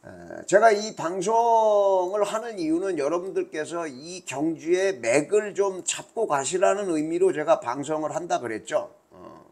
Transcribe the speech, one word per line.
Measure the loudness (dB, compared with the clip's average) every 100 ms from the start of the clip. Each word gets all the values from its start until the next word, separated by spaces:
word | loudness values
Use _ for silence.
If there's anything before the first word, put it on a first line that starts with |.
| -18
에, | -18 -14 -14 2
제가 | 6 6
이 | 4 -2 -6
방송을 | -6 -4 0 2 4 4 6 6 6 4 2 0
하는 | 0 -2 -6 -6
이유는 | -2 0 0 -2
여러분들께서 | -2 -2 -4 -6 -6 -6 -6 -6 -8
이 | -10 -14 -14 -10
경주의 | -4 -4 -4 0 2 2 0
맥을 | 2 2 4 0 0 -2
좀 | -2 -2
잡고 | -8 -8 -8 -4 0
가시라는 | 0 0 2 2 2 0
의미로 | -2 -2 2 2
제가 | 2 2 2
방송을 | 2 -6 -4 -4 -2 -4
한다 | -4 -4
그랬죠. | -4 -8 -4 -4 -4 _ _
어. | -20 -20 -20 -20